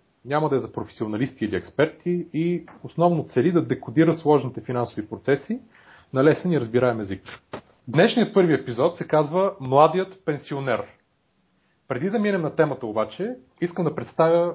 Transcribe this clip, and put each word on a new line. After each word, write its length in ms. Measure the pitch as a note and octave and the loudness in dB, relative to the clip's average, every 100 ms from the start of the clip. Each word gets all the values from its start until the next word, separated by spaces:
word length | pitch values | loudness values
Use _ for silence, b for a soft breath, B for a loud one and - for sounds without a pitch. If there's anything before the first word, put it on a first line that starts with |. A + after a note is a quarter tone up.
| _ _ B2 | _ _ -4
няма 220 | D3 D#3 | -2 0
да 80 | C3+ | 0
е 20 | |
за 140 | A2+ | -2
професионалисти 720 | - G#2 - A2 G#2+ C3 - | -8 -10 -8 -6 -4 -4 -4
или 120 | G#2 F#2+ | -4 -4
експерти 680 | - - D#3+ - F3+ F3+ E3 | -4 -2 -2 -2 -6 -4 -4
и 340 | D#3 E3+ F3 - - | -4 -2 -4 -8 -18
основно 420 | C3 - F3 E3 | -10 0 2 2
цели 280 | A#2+ - D3 | -2 0 2
да 120 | F3 | 2
декодира 500 | B2 C3 - A#2+ D#3+ | 0 -4 -2 2 2
сложните 460 | D#3+ C#3+ D3 B2+ - | 2 2 2 2 -8
финансови 480 | - B2 A#2+ - G#2+ | -6 -4 -4 -6 -10
процеси 520 | G#2+ - C#3 - A#3+ - b b b b | -6 -2 -2 -2 -8 -10 b b b b
на 120 | C3 | 2
лесен 280 | D3 C#3+ F3+ | 4 4 2
и 80 | D3+ | -2
разбираем 400 | A2+ A#2+ B2 A2+ | 0 2 2 0
език. 220 | G2 F#2 - - _ - - _ - | -6 -10 -12 -20 _ -18 -18 _ -2
Днешният 460 | C#3+ A3 A#3 G3+ | 4 4 4 2
първи 200 | G3 F3 | 4 4
епизод 420 | C#3+ - A#2 D#3+ E3+ | 2 0 0 0 0
се 120 | - | -2
казва 460 | D#3 D3 F3 G3 F#3 | 0 0 0 -2 -2
Младият 640 | C3 C3+ D#3+ F3+ F#3 - | 2 6 6 4 -4 -8
пенсионер. 600 | - C#3+ - C#3+ C3+ G#2+ - _ _ _ _ _ _ _ _ _ - | -6 -6 -6 -6 -2 -4 -4 _ _ _ _ _ _ _ _ _ -8
Преди 220 | B2 F3+ | -6 -4
да 80 | A3 | -2
минем 240 | G#3 G3 | -2 -2
на 140 | D3+ - | -2 0
темата 300 | D3+ C3 A2+ | 0 -2 -4
обаче, 500 | G#2 G#2+ - G#3 B3+ _ - | -4 -4 -4 -8 -10 _ -8
искам 240 | F3 F3+ | -6 -2
да 100 | D#3+ | -4
представя 600 | D#3+ A#2 - E3 E3+ F3 | -4 -6 0 4 4 0